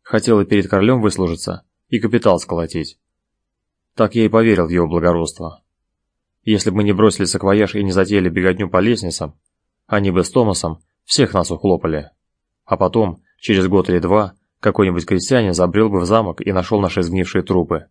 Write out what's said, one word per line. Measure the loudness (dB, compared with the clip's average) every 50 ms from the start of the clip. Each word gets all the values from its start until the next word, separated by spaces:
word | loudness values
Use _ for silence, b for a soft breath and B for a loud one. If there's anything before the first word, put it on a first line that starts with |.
Хотел | _ -2 -4 -2 2 2 2 2
и | 2
перед | 2 0 0 0
королем | 0 0 2 2 2 2 2
выслужиться, | 0 -2 0 0 -2 -2 -2 -6 -6 -10 -10 -10 _ _ _ _ _ _
и | -4 -2
капитал | -2 0 -2 2 2 2 2 2
сколотить. | 0 -6 -6 -6 -6 -6 -6 -8 -8 -8 -12 _ _ _ _ _ _ _ _ _ _ _ _ _ _ _ _ _ _ _ _ -2
Так | -2 0 2
я | 0 2
и | 4
поверил | 4 4 4 4 4 2 2
в | 0
его | 0 0 0
благородство. | 0 0 0 2 2 2 0 -2 -4 -8 -12 -14 -14 -14 _ _ _ _ _ _ _ _ _ _ _ _ _ _ _ _ _ _
Если | 0 0 0 0 0
бы | 0
мы | 0 0
не | 0 2
бросили | 4 2 2 2 0 -4
саквояж | -4 -4 -2 0 0 2 2 0 0 -2
и | -4 -4
не | 0
затеяли | 0 0 0 2 0 0 0 0
беготню | -2 0 0 0 0 0 -4 -2
по | 0 0
лестницам, | 2 2 0 -2 -4 -8 -8 -8 -10 -12 -12 _ _ _ _ _ _ _ _ _ _
они | _ -2 0 0 0
бы | 0 0 0
с | 0
Томасом | 0 0 0 2 -2 -2 -4 -6 -8 -10 _ _ _ _ _
всех | -4 0 0 0 2 0
нас | -2 -2 -2
ухлопали. | -6 -2 0 0 0 0 0 -4 -4 -4 -8 -12 _ _ _ _ _ _ _ _ _ _ _
А | -6 0
потом, | 0 0 2 2 0 0 0 -4 -10 _ _ _ _
через | -2 0 2 2 2
год | 2 2 2 2 2
или | 0 0
два, | 0 2 0 0 0 -2 -8 _ _ _ _ _
какой-нибудь | -2 -2 2 2 0 0 0 -4 -2
крестьянин | -2 -2 -2 0 0 0 0 2 0 2
забрел | 0 0 2 2 0 0 2
бы | 0 -2
в | 0
замок | 2 2 0 0 -2 -6 -6
и | -6 -4 -2
нашел | -2 -2 0 0 0
наши | 0 0 -2 -2 -4
сгнившие | -2 -2 -4 -4 -2 -2 -4 -2
трупы. | 0 0 0 0 0 -4 -6 -6 _